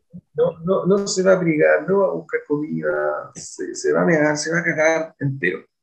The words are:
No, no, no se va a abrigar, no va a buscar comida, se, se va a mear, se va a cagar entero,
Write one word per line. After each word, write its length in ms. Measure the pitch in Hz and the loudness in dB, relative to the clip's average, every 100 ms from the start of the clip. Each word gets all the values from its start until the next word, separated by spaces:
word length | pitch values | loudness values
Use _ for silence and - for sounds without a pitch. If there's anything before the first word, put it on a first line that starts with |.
| _ 175 - | _ -20 -10
No, 240 | - 170 170 | -2 0 0
no, 260 | 165 190 170 | -2 0 2
no 200 | 202 196 | 2 0
se 160 | 190 | 0
va 100 | 185 | 4
a 40 | 180 | 4
abrigar, 500 | 170 151 156 151 156 | 4 4 4 4 2
no 100 | 196 | 2
va 60 | 190 | 2
a 60 | |
buscar 280 | 160 165 156 - | 0 -6 -8 -2
comida, 420 | 147 151 160 156 151 151 151 160 | -4 -2 -4 -4 -2 -2 -4 -8
se, 400 | - - - - | -16 -16 -12 -10
se 180 | - 147 | -6 -2
va 100 | 156 | 2
a 20 | 180 | 2
mear, 300 | 160 151 147 | 2 2 0
se 120 | 160 | -2
va 80 | 170 | -4
a 40 | |
cagar 500 | 170 151 156 160 - - | -2 0 0 0 -4 -6
entero, 460 | 143 135 - - - _ | -6 -2 -4 -4 -10 _